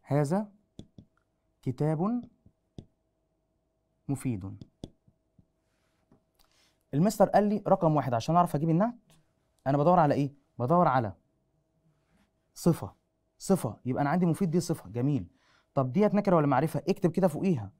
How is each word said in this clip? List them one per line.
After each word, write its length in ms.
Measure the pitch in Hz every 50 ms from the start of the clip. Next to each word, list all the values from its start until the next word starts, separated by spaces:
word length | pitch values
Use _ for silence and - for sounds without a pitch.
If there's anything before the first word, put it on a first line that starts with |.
هذا 460 | _ - 139 147 151 139 175 202 220 208 _ _ _ _ _ - - _ _ - - _ _ _ _ _ _ _ _ _ _ _
كتاب 600 | _ 135 127 - 147 156 160 151 180 208 240 240 240 - _ _ _ - _ _ _ _ _ - - _ _ _ _ _ _ _ _ _ _ _ _ _ _ _ _ _ _ _ _ _ _ _ _ -
مفيد. 480 | 139 - - 135 117 95 95 98 101 101 - _ _ _ - - _ _ _ _ _ _ _ _ _ _ _ _ _ _ _ _ _ _ _ _ _ _ _ _ _ _ _ _ _ _ _ _ _ _ _ _ _ _ _ _ -
المستر 340 | 139 175 220 220 - 196 -
قال 160 | - 190 208
لي 180 | 208 208 202 - -
رقم 280 | 190 190 175 160 156
واحد 180 | 147 127 131 120
عشان 220 | 117 - - 160
أعرف 180 | 175 175 170 -
أجيب 140 | 143 156 165
النعت 240 | 160 165 208 240 240 - _ _ _ _ _ _ _ _ _ _ _ _ _
أنا 120 | 131 139 143
بدور 200 | 147 170 180 180
على 160 | 160 143 127
إيه؟ 200 | 127 143 135 - _ _ _ _ -
بدور 300 | 120 127 165 175 175 151
على 240 | 127 131 117 101 - _ _ _ _ _ _ _ _ _ _ _ _ _ _ _ _ _ _ _ _ _ _ _ _ _ _ _ _
صفة. 380 | - - 180 156 - 101 90 - _ _ _ _ _ _ _ _ _
صفة، 380 | - - 196 - - 117 104 - _
يبقى 180 | 123 127 -
أنا 80 | 143 143
عندي 160 | 156 180 180
مفيد 240 | 170 151 - 196 170
دي 100 | 151 180
صفة. 280 | 160 - 160 - - 92
جميل. 360 | 104 120 123 143 147 117 90 - _ _ _ _ _ _ _ _ _
طب 180 | 143 131 131
ديت 220 | 123 180 208 208 -
نكرة 220 | 208 202 202 180
ولا 100 | 165 147
معرفة؟ 360 | 143 135 123 151 160 - 143 - 165
اكتب 220 | 175 - - 170
كده 180 | - 196 180 180
فوقيها. 440 | 139 - 170 196 175 123 104 95 _